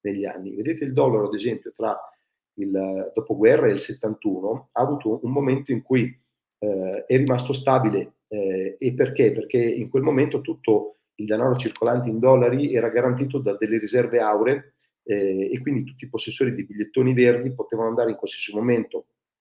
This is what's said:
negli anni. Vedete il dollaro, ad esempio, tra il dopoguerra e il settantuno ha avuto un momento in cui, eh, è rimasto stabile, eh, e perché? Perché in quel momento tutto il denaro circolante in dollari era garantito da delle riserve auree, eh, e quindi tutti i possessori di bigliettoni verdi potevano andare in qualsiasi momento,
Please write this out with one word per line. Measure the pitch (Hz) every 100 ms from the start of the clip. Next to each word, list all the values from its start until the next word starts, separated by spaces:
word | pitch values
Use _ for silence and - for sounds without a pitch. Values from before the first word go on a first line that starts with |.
negli | 101 98 98
anni. | 92 95 101
Vedete | 131 165
il | 139
dollaro, | 131 131 110 101
ad |
esempio, | 104 117 107 -
tra | - 110 - - _ _ _ _
il | - 98 95 95 95 92
dopoguerra | 113 110 98 110 147 90
e |
il | -
settantuno | - - 110 110 107 92 98 123 -
ha | -
avuto | 147 143 110 120
un | 127
momento | 139 135 135 139
in | 117
cui, | - 127 127 - _ _ _ _
eh, | 104 95 92 95 -
è | 131
rimasto | 131 123 -
stabile, | 131 135 131 107 101 87 _ -
eh, | 107 98 95 95 -
e | 131
perché? | 127 127 131 113
Perché | - - 123
in | 117 117 -
quel | 131
momento | 151 135 147 -
tutto | - - - 104 - - _
il | - 107
denaro | 107 127 123
circolante | 117 - 117 123 123
in | 110
dollari | 127 127 120 131 147
era | 117 113
garantito | 117 127 127 131 135
da | 104 101
delle | 107 113
riserve | 104 123 117 117
auree, | 107 107 117 139 - _ _ _
eh, | - 101 98 95 98
e | 127
quindi | 135 131
tutti | - -
i | 123
possessori | 113 - - 127
di | 117
bigliettoni | 98 104 104 131 127
verdi | 123 120 120 131
potevano | 127 - 113 113
andare | 113 117
in | 104
qualsiasi | 98 - -
momento, | 107 120 120 101 78 - _ _ _